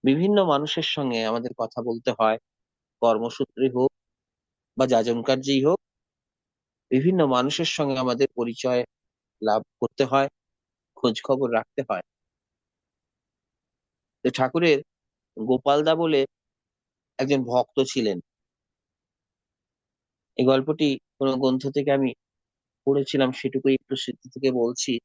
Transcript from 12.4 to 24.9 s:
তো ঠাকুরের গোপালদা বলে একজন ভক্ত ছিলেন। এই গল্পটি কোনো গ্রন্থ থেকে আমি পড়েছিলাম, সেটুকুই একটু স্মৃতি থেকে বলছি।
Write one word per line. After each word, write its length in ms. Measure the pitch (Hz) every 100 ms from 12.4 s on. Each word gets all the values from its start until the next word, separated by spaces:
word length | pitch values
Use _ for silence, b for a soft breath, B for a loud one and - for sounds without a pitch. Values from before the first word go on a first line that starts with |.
| _ _ _ _ _ _ _ _ _ _ _ _ _ _ _ _ _ _ 127
তো 20 |
ঠাকুরের 480 | 127 131 165 170 143 - _ _ _ _ -
গোপালদা 560 | 110 127 143 143 156 160
বলে 260 | 165 147 135 _ _ _ _ _ _ _ _ -
একজন 200 | 135 139
ভক্ত 340 | 120 123 127 -
ছিলেন। 340 | 131 135 110 90 - _ _ _ _ _ _ _ _ _ _ _ _ _ _ _ _ _ _ _ _ -
এই 80 | 127
গল্পটি 420 | 135 139 156 151 135 _ _
কোনো 160 | 135 131
গ্রন্থ 260 | 131 131 139
থেকে 220 | 143 143
আমি 180 | 139 131 - _ _ _ _ _ _ -
পড়েছিলাম, 420 | 139 139 143 131
সেটুকুই 420 | 131 135 135 135
একটু 220 | 131 _ 135
স্মৃতি 320 | - - 127
থেকে 200 | 135 135
বলছি। 400 | 127 117 123 -